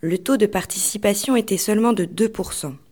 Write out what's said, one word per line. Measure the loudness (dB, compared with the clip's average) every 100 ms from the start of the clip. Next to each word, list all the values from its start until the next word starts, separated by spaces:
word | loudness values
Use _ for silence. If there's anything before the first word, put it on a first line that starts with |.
le | -2 -2
taux | 2 2
de | 4
participation | 0 -4 -4 -4 0 0 0 2
était | 2 2 -2
seulement | 2 2 4
de | 2
deux | -2 0 0
pour | 0 -8
cent. | -6 -8 -10 _